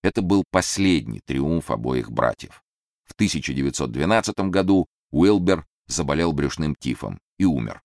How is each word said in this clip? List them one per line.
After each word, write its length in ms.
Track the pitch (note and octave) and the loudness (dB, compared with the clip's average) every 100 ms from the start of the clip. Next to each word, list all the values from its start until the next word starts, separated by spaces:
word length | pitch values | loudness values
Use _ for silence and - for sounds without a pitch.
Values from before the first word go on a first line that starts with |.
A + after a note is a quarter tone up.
Это 200 | F#2+ - | 0 -2
был 240 | F#2 G2 F2+ | 2 2 2
последний 680 | F#2 - - F#2+ E2+ A1 G1+ | 0 0 0 2 2 0 -12
триумф 520 | - C2 C#2 E2+ - | -6 -4 0 -2 -2
обоих 380 | A1 A#1 B1+ A1 | -6 -2 -4 -4
братьев. 540 | A1 A#1+ G#1+ - - _ _ _ _ | -2 -2 -2 -16 -20 _ _ _ _
В 100 | _ - | _ -2
тысяча 380 | G#2 D#2 C#2 | -2 -2 -4
девятьсот 380 | C2 C2+ - C2+ | -2 -2 -2 -6
двенадцатом 580 | A#1 D#2+ A2+ A2 G#2 G2 | -2 2 2 0 -4 -2
году 360 | F#2 F#2 F#2+ E2 _ _ | 0 4 4 2 _ _
Уилбер 540 | D2 F#2 G#2 F2+ F2+ D#2+ _ _ | 4 6 6 4 0 -2 _ _
заболел 440 | - C#2+ D2 E2+ | -6 -2 0 0
брюшным 440 | C#2+ C#2+ - D#2 C#2 | 0 -4 -2 -4 -4
тифом 440 | C2+ A1 G1+ G1+ _ _ | -6 -6 -8 -12 _ _
и 80 | F#2 | 0
умер. 360 | C#2+ G#1+ G1+ | 0 -4 -10